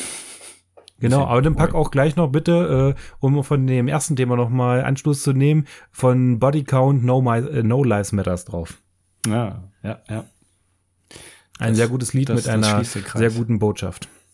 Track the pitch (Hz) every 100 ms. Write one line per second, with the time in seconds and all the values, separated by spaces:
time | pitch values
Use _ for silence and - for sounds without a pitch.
0 | - - - - - - _ - - _
1 | 117 135 131 120 147 151 165 165 - 135
2 | 151 165 156 135 - 170 175 131 135 135
3 | - - 131 143 139 143 131 127 123 147
4 | - 135 127 123 117 127 123 123 131 135
5 | 156 143 - 131 143 156 143 - - -
6 | 127 127 127 117 127 151 139 131 131 143
7 | 120 131 127 113 120 131 107 127 135 101
8 | 101 101 95 90 - 87 87 - _ _
9 | _ _ 110 113 110 92 95 _ 101 110
10 | - 107 - _ _ _ _ _ _ _
11 | _ - - - _ - 113 110 117 127
12 | 117 131 135 113 117 110 107 104 107 101
13 | 95 113 113 113 113 110 104 101 92 -
14 | - _ _